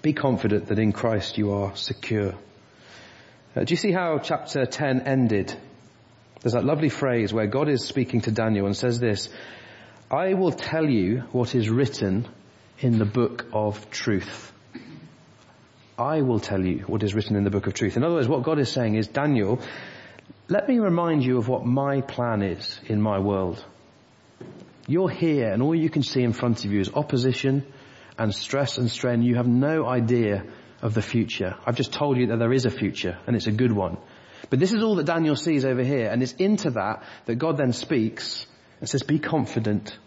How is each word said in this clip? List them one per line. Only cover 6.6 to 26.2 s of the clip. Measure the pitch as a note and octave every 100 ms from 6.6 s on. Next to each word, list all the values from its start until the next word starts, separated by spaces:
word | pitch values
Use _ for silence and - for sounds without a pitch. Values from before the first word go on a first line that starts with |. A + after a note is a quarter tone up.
lovely | A#2+ D3+ D3+
phrase | - C#3 A#2+ G#2
where | A2 G#2+
God | B2+ D3+
is | C3
speaking | - C#3 B2 A#2
to | A2
Daniel | G#2+ A2+ G#2 G2
and | F#2+
says | B2 A#2+
this, | A#2+ G2 - - - - - - - - -
"I | C3+ F#3+
will | F#3+ F3+
tell | - - D#3+ D#3
you | A#2 F#2 B2 A#2+
what | B2+ A#2
is | B2+ G#2+
written | A#2 C3+ - G2 F#2+ A#2 - - - - -
in | B2+ A2+
the | G#2
book | B2 A#2 - -
of | G#2+ G#2+ G2+ -
truth." | - - G2 - - - - - - - - - - - - - - - - - -
"I | B2+ D#3
will | C3 A2+
tell | - G2
you | F#2 F2 F#2+
what | G#2
is | G#2
written | G#2 -
in | G#2
the | G2+
book | G2 G2
of |
truth." | - G#2 A2+
In |
other | D#3
words, | E3+ A#2+
what | D3
God | B2+ D#3
is | B2+
saying | C3+ A2+ G#2+
is, | G#2
"Daniel, | C#3 D3+ B2+ G2 B2+ - - - - - - - - -
let | F#3+ -
me | B3
remind | G3+ E3+ E3+ D3+
you | B2+ B2
of | A2+
what | C3
my | A#2+ C3 C#3 C#3
plan | B2+ - A#2+ G#2+
is | G2 E2 - - -
in | G#2+
my | G#2+ G2
world. | G2 F#2+ F#2 E2+ - - - - _ _ - - - - - - -
You're | E3 F#3+
here | - E3 D3 A2
and | G2
all | C#3
you | E3 D#3
can | D3+
see | C3 C3